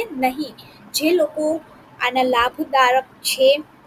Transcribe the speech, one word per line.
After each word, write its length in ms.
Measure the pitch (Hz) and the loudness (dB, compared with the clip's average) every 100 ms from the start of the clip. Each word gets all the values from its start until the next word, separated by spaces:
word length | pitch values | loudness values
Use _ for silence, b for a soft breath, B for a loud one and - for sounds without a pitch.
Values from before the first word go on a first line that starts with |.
| 453 277 | -6 -4
નહીં. 400 | 254 262 277 - B B - | -4 -4 -10 -12 B B -10
જે 180 | - 302 | -4 0
લોકો 340 | 359 294 - 302 330 - - - - | 2 0 -2 -4 -4 -8 -20 -20 -6
આના 240 | 240 254 | -4 -2
લાભધારક 840 | 254 247 247 - 302 269 254 254 254 - | 0 0 0 -2 -2 2 4 2 -2 -10
છે, 260 | - - 262 294 - - | -8 2 2 2 -2 -20